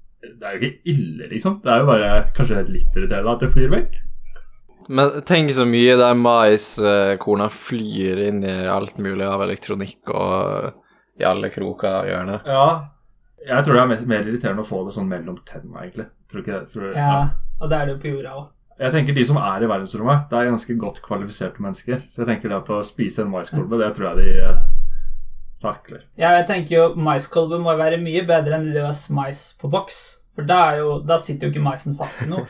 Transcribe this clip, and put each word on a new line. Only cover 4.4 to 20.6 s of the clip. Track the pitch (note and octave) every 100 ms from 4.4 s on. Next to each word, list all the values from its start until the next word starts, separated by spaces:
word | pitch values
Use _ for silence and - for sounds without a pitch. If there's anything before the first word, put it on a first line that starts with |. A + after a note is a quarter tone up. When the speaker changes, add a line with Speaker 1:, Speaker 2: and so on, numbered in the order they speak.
| - - - _ -
Speaker 2:
Men | C3 C#3+ D3 -
tenk | F3 D3+
så | C3 A#2+
mye | A#2+ B2 B2
der | B2 A#2+
maiskorna | A#2+ A#2 A2 G#2+ - - G#2 G2+ G2 G2 - G2+ G#2
flyr | - - A#2 G#2+ G#2+ F#2+ F#2 G2+
inn | G#2
i | G2 F#2 F#2
alt | G2 G2 -
mulig | G2 F#2+ G2
av | G2
elektronikk | G2 G2 - G2+ G2 - -
og | G2 F#2+ F#2 F#2+ G2 A2 - _ _ _ -
i | -
alle | G2 G#2
kroker | G2+ F#2+ F#2 G2
og | F#2+ F#2+
hjørner. | F#2 F#2+ G#2 C#3+
Speaker 1:
Ja. | C3+ D3 E3 - _ _ _ _ - C3+
Jeg | B2+ D3
tror | B2
det |
er | B2+
mer, | A2+ A#2+
mer | G#2+
irriterende | G#2 A#2+ A2+ G2
å | G#2+
få | F#2+ F#2+
det | G#2
sånn | F#2+
mellom | F2 E2+ F2+
tennene, | - D#2+ - -
egentlig. | F2+ - - _ -
Tror | G2+
ikke | G2+ F#2+
det, | -
tror | A2 G2
du? | C#3+
Speaker 3:
Ja, | C#3+
Speaker 1:
Ja. | C#3 C#3 - - -
Speaker 3:
og | D3+
det | D3+
er | C#3
det | C#3
jo |
på | -
jorda | C#3 C3
også. | C3+ D3+ _ _ -
Speaker 1:
Jeg | B2+
tenker | D#3 C3+ C#3
de | B2
som | C#3+
er | G2+ F#2+
i | A2+
verdensrommet, | G2 F#2+ G#2+ A#2+ C#3+ D3
det | A#2
er | B2
ganske | A2+